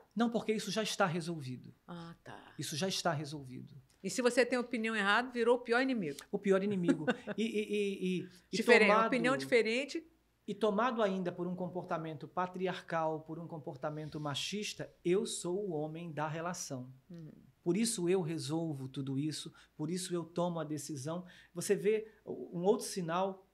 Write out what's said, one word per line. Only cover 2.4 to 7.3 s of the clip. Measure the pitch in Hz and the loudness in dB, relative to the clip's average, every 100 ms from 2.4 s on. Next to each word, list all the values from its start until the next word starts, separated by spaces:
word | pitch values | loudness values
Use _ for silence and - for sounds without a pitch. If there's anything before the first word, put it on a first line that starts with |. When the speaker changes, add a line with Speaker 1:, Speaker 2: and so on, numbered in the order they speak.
| - - | -16 -8
Speaker 1:
Isso | 139 147 | -6 -2
já | 190 | -2
está | 185 175 | 2 2
resolvido. | 147 147 151 127 127 127 - - _ | 0 -2 -8 -10 -12 -12 -18 -20 _
Speaker 2:
E | 196 | -6
se | - | 2
você | 240 247 247 | 4 6 4
tem | 247 | 4
opinião | 240 240 220 220 | 0 -2 -2 2
errada, | 196 214 254 | 4 4 2
virou | 247 226 247 | 2 4 4
o | |
pior | 240 233 | 4 2
inimigo. | 262 240 160 143 - | 4 2 -2 -6 -6
Speaker 1:
O | 196 | -2
pior | 202 190 | 4 4
inimigo. | 202 196 170 151 151 | 4 2 4 2 2
Speaker 2:
<laughs> | - - | -2 -2